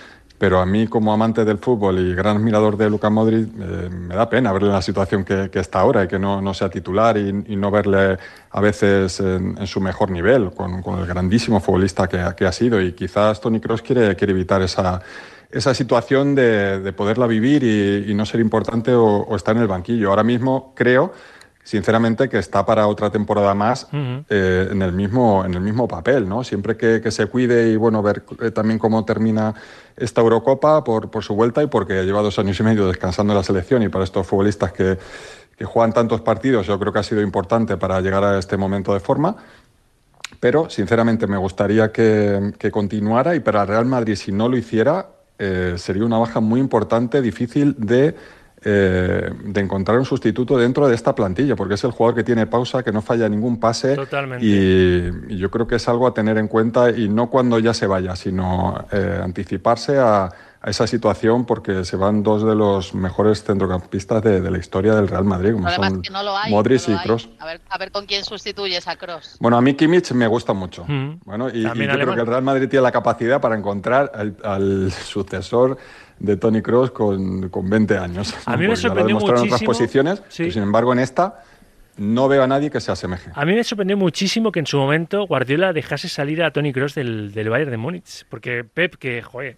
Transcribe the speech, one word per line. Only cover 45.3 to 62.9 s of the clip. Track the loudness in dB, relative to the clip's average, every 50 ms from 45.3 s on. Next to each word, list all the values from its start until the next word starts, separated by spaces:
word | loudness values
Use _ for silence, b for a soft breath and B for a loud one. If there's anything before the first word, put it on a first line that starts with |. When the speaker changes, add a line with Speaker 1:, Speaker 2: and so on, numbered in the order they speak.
| _ -6
Speaker 1:
eh, | -4 -2 -2 -2 -2 -2 -4
sería | -4 -6 -4 -2 -2 0
una | 0 2
baja | 0 0 0 0 -2
muy | 0 2 2 0
importante, | 0 2 0 0 0 2 0 0 0 0 0 0
difícil | 0 0 -2 -4 -6 -2 0 2 2 2 0
de, | 0 0 2 4 4 4 2 0 B B B B B B B B -8 -2
eh, | 0 2 4 4 4 2 2 0 0 -2 -2 -4 -6 -8 -10 -10
de | -6 -4 -2
encontrar | -2 -2 -2 -2 0 0 2 0
un | 0
sustituto | 0 -4 -2 0 -2 0 0 -2 0 2
dentro | 2 2 2 2 2 2
de | 2 2
esta | 2 0 -2 0
plantilla, | 0 -2 -2 0 -2 0 0 0
porque | -2 -2 -4 -2
es | -2 -2
el | -4
jugador | 0 2 2 2 2
que | 0 0
tiene | 0 2 0 0
pausa, | 0 0 -2 -2 -2 -4 -4 -2
que | -2
no | -2 -2
falla | -2 -2 0 0 0 0
ningún | 0 0 -2 -2 -2 0
pase. | 0 0 0 0 0 0 0
Speaker 2:
Totalmente. | -2 -4 -6 -6 -6 -6 -6 -6 -2 2
Speaker 1:
Y, | 2 4 4 4 4 6 6 4 4 4 2 0 -2 -6 -6 -8 -8 -6
y |
yo | -4 -4 -4
creo | -2 -2 -2
que | -2 -2
es | -2 0
algo | 0 0 2 2
a | 0 2
tener | 0 0 0 2
en | 0 0
cuenta, | 0 0 2 0 2 2 4 4 4
y | 2 2 0 0
no | 2 0 0 2
cuando | 2 2 2 2 2 2
ya | 2 2 0
se | 0 0
vaya, | 0 0 0 -2 -4 -6
sino, | -6 -6 -4 -4 -2 -2 -2 0 0 0 -2 -4 -6 -8 -4
eh, | -2 -2 -2 -2 -2 -4
anticiparse | -4 -6 -6 -8 -8 -6 -8 -2 0 0 0 0 0 0 2
a, | 2 4 4 4 2 2 -2 B B B B B B -8
a | -8
esa | -2 -2 -2
situación, | -2 -2 0 0 0 0 2 2 2 2 2 2
porque | -2 -2 -4 -2 -4 -4 -4 -4
se | -4 -4
van | 0 0 0 2 2 2
dos | 0 0 2 2
de | 2 2
los | 2 2 2 2 0 -2 -4